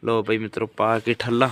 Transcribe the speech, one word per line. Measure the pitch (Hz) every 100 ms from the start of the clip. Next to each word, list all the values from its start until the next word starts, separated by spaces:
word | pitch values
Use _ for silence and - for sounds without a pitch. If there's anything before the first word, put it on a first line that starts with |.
ਲਓ | 117 113
ਬਾਈ | 107 110
ਮਿੱਤਰੋ, | 110 - 110
ਪਾ | - 107 113
ਕੇ | 117
ਠੱਲਾਂ | 117 123 117 127